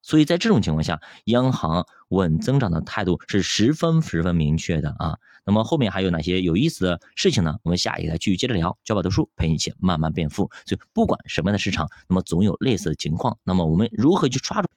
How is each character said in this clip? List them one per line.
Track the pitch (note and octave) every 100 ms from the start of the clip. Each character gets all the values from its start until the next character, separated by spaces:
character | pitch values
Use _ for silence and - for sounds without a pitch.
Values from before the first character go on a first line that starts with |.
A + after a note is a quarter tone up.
所 | - D#3
以 | D3
在 | F3
这 | A3+
种 | E3+
情 | E2+
况 | D#2
下， | D#2+ D#2+ - - -
央 | A#2+ B2+
行 | B2 D#2 E2+ - - _
稳 | F#2 F2+ D#2
增 | - C#3
长 | A2
的 | E2
态 | - - F#2
度 | E2+ -
是 | G#2
十 | F2+ - A2
分 | D#3 E3+ D#3+
十 | D#3 E2
分 | F2 E2+
明 | D2+ D#2+
确 | - E2
的 | D2 -
啊。 | E2 D2+ _ - -
那 |
么 | G#2+
后 | A2+ E3
面 | A2
还 | F#2+
有 | F#2+
哪 | E2
些 | E2 F#2
有 | F2+ E2+
意 | D#3+
思 | - F2+
的 | E2+ _ -
事 | G3
情 | B2
呢？ | E2 F2+
我 | E2
们 | F2+
下 | - -
一 | E2
个 | E2
继 | -
续 | F#2
接 | B2+
着 |
聊， | G#2 E2 -
小 | - G#2
宝 |
读 | F2+
书 | G2 - -
陪 | D#2+
你 |
一 | D#2+
起 | - -
慢 | F#2 E2
慢 | D#2+
变 | D#2 D#2+
富。 | - F#2+ - -
所 | -
以 | _
不 | - A3+
管 | - -
什 | -
么 | E2+
样 |
的 | G2+
市 | G2+
场， | F2 D2+ - _
那 | F#2
么 |
总 | - E2
有 | G#2 -
类 | C3+ G#2
似 | -
的 | D2+
情 | - D#2+
况。 | B2 -
那 | -
么 | F#2 E2
我 | E2
们 | A#2
如 | G#3+ C3 F#3+
何 | C#3+
去 | B2+
抓 | - A3
住 | F3+